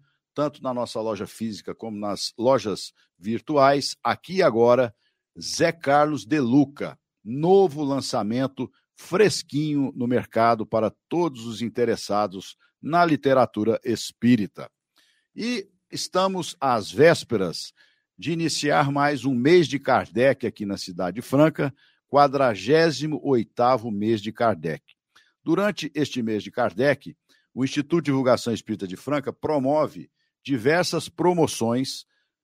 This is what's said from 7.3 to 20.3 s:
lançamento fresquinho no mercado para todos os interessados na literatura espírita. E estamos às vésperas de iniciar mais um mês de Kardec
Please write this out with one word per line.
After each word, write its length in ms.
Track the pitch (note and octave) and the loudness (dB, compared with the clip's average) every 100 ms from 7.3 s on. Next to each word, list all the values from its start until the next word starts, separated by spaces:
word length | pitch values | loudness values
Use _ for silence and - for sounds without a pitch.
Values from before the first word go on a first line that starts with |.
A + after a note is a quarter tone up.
| C3+ E3 G3 F#3 D3 | -2 4 4 4 0
lançamento 880 | C#3 C3+ - B2 G#2 A#2+ C3 - A#2+ _ _ | -4 -4 -2 -2 -2 -2 -4 -6 -12 _ _
fresquinho 1000 | _ - F#3 G3+ - - C#3 D#3 C#3+ C3 | _ -2 2 2 2 -4 -4 -2 -2 -2
no 120 | - A#2+ | -4 -2
mercado 600 | A#2+ - A2+ A#2 A2+ G#2+ | -2 0 2 4 2 0
para 240 | A2 G#2+ - - | -2 -2 -4 -6
todos 380 | D#3+ E3 B2 A#2 | -2 -2 -4 -10
os 160 | G#2 | -8
interessados 960 | A#2 A#2+ A#2 G2 - G#2 G2+ F#2 - - _ _ | -6 -2 0 -2 -2 -2 -2 -6 -16 -20 _ _
na 220 | C#3 E3+ | -2 2
literatura 760 | F3 C#3+ C3+ C3 A#2 G#2+ G#2+ A2 | 2 2 2 4 2 0 -2 -2
espírita. 880 | B2 G#2+ - - A#2+ A#2+ F#2 - B1 _ _ _ _ _ _ | -2 -4 -6 0 4 4 2 -8 -16 _ _ _ _ _ _
E 340 | - A3+ A#3+ - _ _ | -10 -6 -6 -10 _ _
estamos 680 | C#3+ - F#3 F#3+ F#3 D3+ - | -12 -4 0 0 -2 -8 -4
às 300 | C3+ A#2 D#2+ | 0 0 0
vésperas 840 | F#2 E3 D#3 - G#2+ F2 - - - _ _ _ - | 4 4 4 0 -2 -2 -6 -14 -20 _ _ _ -12
de 140 | A2 | -6
iniciar 580 | E3 D#3+ - C#3+ D#3 C#3+ | -4 -4 -2 2 2 2
mais 360 | C#3+ C#3+ C#3 C3+ | 2 0 0 -2
um 80 | |
mês 340 | A#2+ C#3 F3+ C3+ | 2 6 6 4
de 100 | C3+ | 0
Kardec 680 | - A#2 F2 G#2+ C3+ | 2 2 2 2 2